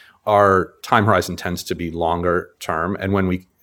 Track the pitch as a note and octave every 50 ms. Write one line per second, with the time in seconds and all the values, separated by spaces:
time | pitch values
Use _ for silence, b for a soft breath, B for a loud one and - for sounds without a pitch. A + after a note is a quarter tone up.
0 | b b b b _ G#2+ G#2 G2+ G2+ G2 F#2+ F#2 E2+ - _ _ - - B2 A2+
1 | G#2 A2 G2+ F2+ F2 - F2+ - - F2+ F2 E2+ - - F2+ E2+ F2 E2 D#2+ E2+
2 | E2+ E2 E2+ E2+ F2 F2+ E2+ F2 - - _ _ - - E2+ D#2 E2 F#2 F#2+ -
3 | F#2+ G2 G2 G2 F#2 F#2 F#2 F#2 - _ _ _